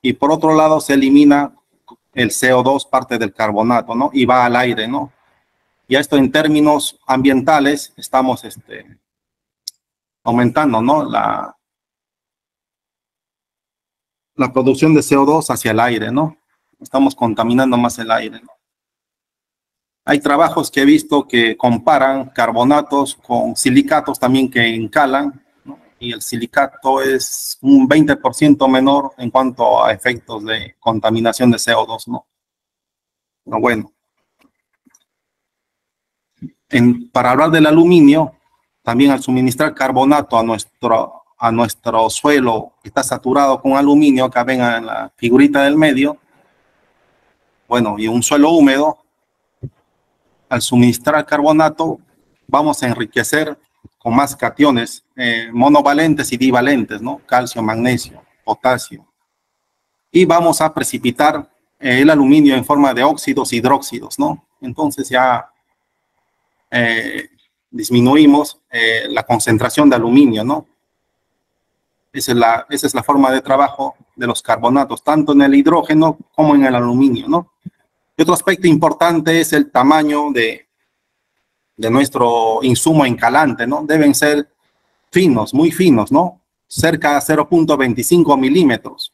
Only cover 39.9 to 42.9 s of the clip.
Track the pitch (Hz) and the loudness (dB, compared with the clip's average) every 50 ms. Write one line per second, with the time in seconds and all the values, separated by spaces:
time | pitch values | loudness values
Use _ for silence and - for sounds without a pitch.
39.9 | 135 127 135 139 147 147 - - 123 117 113 113 113 107 - _ _ _ - 117 | 0 0 2 2 2 0 0 0 -2 -2 0 -2 -4 -6 -8 _ _ _ -2 -2
40.9 | 113 113 - - - - _ _ _ _ 120 117 113 117 120 110 - _ _ - | 0 0 -2 -6 -12 -20 _ _ _ _ -2 -2 0 0 -2 -2 -4 _ _ -4
41.9 | 110 113 113 110 - - - 147 147 139 127 120 113 107 110 - _ _ _ 107 | -2 0 -2 -2 -4 -2 0 0 2 2 0 0 -2 -4 -8 -12 _ _ _ -8